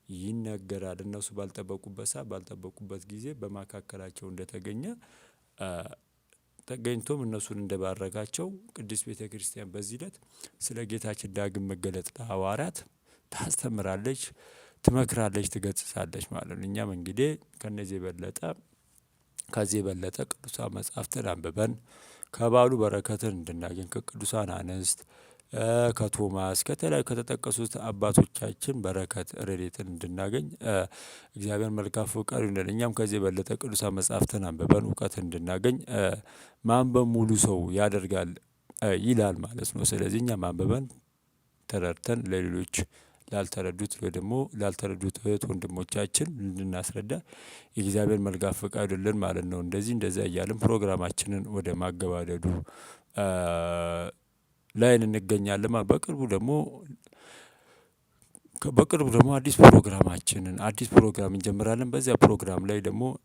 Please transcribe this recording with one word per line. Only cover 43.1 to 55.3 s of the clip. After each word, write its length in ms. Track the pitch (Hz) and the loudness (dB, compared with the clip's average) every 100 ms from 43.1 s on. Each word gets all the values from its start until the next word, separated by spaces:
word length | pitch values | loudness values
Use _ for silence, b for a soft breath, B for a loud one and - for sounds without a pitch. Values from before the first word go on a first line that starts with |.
| B - | B -6
ላልተረዱት 640 | 101 95 - 92 90 104 | -4 -4 -4 -6 -4 -6
ወይ 160 | - 101 | -4 -4
ደግሞ 220 | 87 95 123 139 | -4 -4 -4 -4
ላልተረዱት 640 | 107 101 90 101 92 98 - | -2 -4 -2 -6 -2 -4 -4
እህት 260 | 101 104 | -2 0
ወንድሞቻችን 840 | - 95 90 90 92 107 101 - 156 135 | 0 -4 -4 -6 -4 -4 -2 -2 -2 -4
እንድናስረዳ 720 | 98 92 95 90 90 104 104 180 - B B B B | -6 -4 -4 -4 -4 -6 -6 -8 -8 B B B B
የእግዚአብሔር 500 | - 98 104 104 107 | -4 0 2 4 2
መልካም 340 | 98 90 98 | 0 0 -2
ፈቃዱ 340 | 90 101 113 101 | -2 -4 -2 -2
ይሁንልን 280 | 95 101 104 | 0 0 0
ማለት 280 | 95 90 90 | 0 -2 -4
ነው። 120 | 90 | -4
እንደዚህ 320 | 87 98 110 | -2 -2 0
እንደዚያ 320 | 120 95 95 | 0 0 0
እያልን 360 | 98 90 95 110 | -2 -2 -2 0
ፕሮግራማችንን 800 | 104 113 101 92 87 - - 98 98 | 2 4 2 0 -2 -4 -4 -4 -4
ወደ 180 | 101 87 87 | -4 -2 -2
ማገባደዱ፣ 680 | 92 87 92 87 85 85 87 87 82 B B B B | -2 -2 -2 -2 -2 -2 -2 -2 -6 B B B B
እ፣ 120 | - 98 92 87 85 85 87 85 85 87 - _ _ _ _ _ | -2 0 0 0 0 -2 -2 -2 -4 -6 -10 _ _ _ _ _
ላይ 200 | 107 120 | 4 8
እንገኛለን 760 | 120 110 107 95 | 8 6 0 2